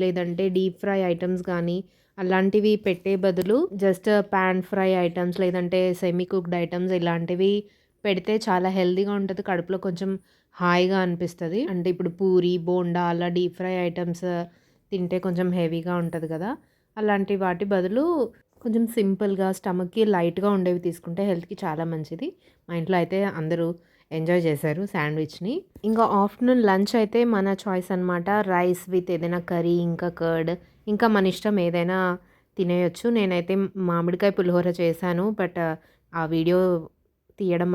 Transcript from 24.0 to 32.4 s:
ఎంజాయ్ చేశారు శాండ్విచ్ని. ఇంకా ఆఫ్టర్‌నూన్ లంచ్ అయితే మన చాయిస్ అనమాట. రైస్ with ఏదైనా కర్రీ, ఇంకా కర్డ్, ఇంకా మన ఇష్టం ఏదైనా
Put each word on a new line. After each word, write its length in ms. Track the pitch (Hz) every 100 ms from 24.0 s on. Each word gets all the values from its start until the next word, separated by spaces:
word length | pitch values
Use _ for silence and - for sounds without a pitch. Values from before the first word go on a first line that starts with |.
| _ 160
ఎంజాయ్ 240 | 160 175 165
చేశారు 360 | 143 156 156 202
శాండ్విచ్ని. 600 | 175 147 156 151 - 185 339 - - 208
ఇంకా 160 | 220 226 196
ఆఫ్టర్‌నూన్ 400 | 202 - 247 254 208
లంచ్ 240 | 190 202 233
అయితే 200 | 214 233 240
మన 200 | 208 196 190
చాయిస్ 260 | 208 185 180 180
అనమాట. 340 | 180 175 180 208 196
రైస్ 300 | 175 180 175 185
with 160 | 180 180 165
ఏదైనా 240 | 170 175 175
కర్రీ, 240 | 175 170 175 170
ఇంకా 180 | 165 175 170
కర్డ్, 300 | 165 165 165 180 - _ 214
ఇంకా 140 | 208 226 208
మన 100 | 190
ఇష్టం 260 | 180 214 202 175
ఏదైనా 340 | 175 175 185 180 180 - _